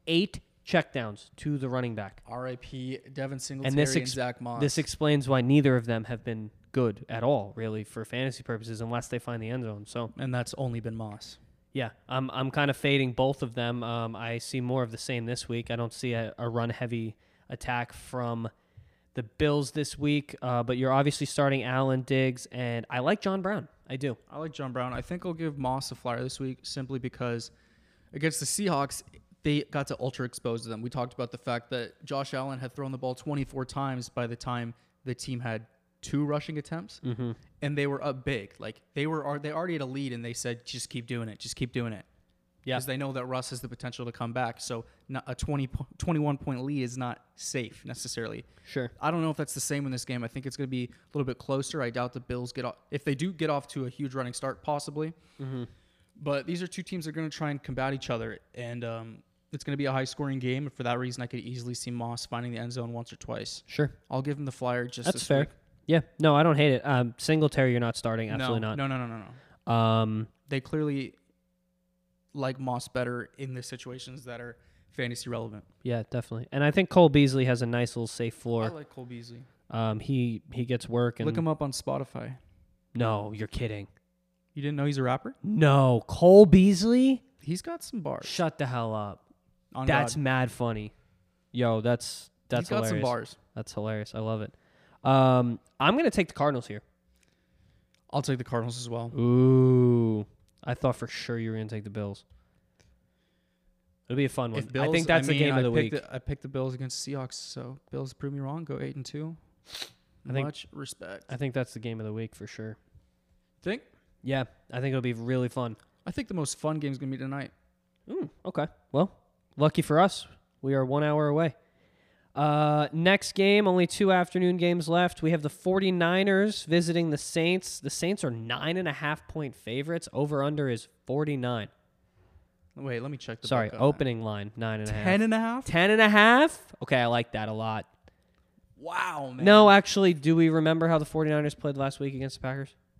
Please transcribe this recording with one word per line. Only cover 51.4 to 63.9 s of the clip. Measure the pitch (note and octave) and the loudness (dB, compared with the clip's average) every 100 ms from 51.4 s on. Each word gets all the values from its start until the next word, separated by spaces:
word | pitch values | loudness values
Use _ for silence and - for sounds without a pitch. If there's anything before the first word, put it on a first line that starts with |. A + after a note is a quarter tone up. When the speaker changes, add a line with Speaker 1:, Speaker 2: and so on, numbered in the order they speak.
| - C3+ - D#3+ | -4 -4 -2 -4
Speaker 2:
I | B2 | -4
doubt | A#2+ B2 | -4 -4
the | B2 | -6
Bills | - B2 B2 | -8 -6 -6
get | - | -6
off. | B2 - - | -8 -8 -8
If | D3 | -6
they | - | -2
do | C3+ F3 | -2 -2
get | D#3+ D#3 | -2 -2
off | C#3+ - | -2 -4
to | C#3+ | -6
a | B2+ | -6
huge | - C#3 | -6 -6
running | C3+ B2 | -4 -6
start, | A#2+ C3+ A#2+ | -6 -8 -6
possibly. | - D3 - D3 D#3 E3 _ - | -4 -4 -4 -6 -6 -8 _ -12
Speaker 1:
Mm-hmm. | C3+ C3 A#2+ - _ _ _ - | -8 -8 -8 -12 _ _ _ -10
Speaker 2:
But | D3 C#3+ C3+ | -4 -2 -2
these | F3 | -6
are | F3+ | -6
two | - | -10
teams | F3+ F#3 | -8 -8
that | D#3 | -8
are | |
gonna | D3+ D#3+ | -6 -6
try | - D3+ | -4 -4
and | C#3+ | -6
combat | - C3 C3 | -6 -4 -4
each | C3+ - | -4 -4
other, | A#2 A2+ F#2+ _ | -4 -6 -10 _
and, | - A#2+ A#2+ | -12 -10 -8
um, | A#2 A2+ A2+ G#2+ _ _ _ | -8 -8 -12 -16 _ _ _
it's | D3 | -10
gonna | - C#3 | -6 -2
be | |
a | C#3 | 0
high-scoring | C3+ C3 - C#3 C3+ | -2 -2 -4 -4 -2
game. | B2 C3 | -2 -2
And | C#3+ | -4
for | - | -6
that | A#2+ A#2+ | -4 -2
reason, | B2+ B2 | -4 -6
I | A#2+ | -8
could | B2 | -8
easily | A2+ B2 A#2+ | -8 -10 -8
see | A#2+ B2 | -8 -6
Moss | A#2+ A#2 A#2 - | -6 -6 -8 -6
finding | A#2+ A#2+ | -6 -6
the | A#2 | -6
end | A#2+ | -8
zone | B2 A#2 | -6 -6
once | A#2 A#2 | -8 -10
or | - | -12
twice. | - A2+ G#2+ - - | -10 -8 -8 -12 -6
Speaker 1:
Sure. | - D3 | 0 0